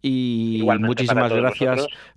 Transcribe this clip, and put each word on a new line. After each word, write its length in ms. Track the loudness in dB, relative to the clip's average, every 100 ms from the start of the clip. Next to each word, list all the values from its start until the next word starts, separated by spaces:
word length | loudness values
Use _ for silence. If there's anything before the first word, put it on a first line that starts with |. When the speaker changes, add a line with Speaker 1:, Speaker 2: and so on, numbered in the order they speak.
| -2
Speaker 1:
y 520 | -2 0 -2 -2 0
Speaker 2:
Igualmente 300 | 0 2 0
Speaker 1:
muchísimas 280 | 0 0 2
Speaker 2:
para 140 | 2
todos 120 | 2
Speaker 1:
gracias 340 | 0 0 0 0
Speaker 2:
vosotros. 220 | -2 -8 -20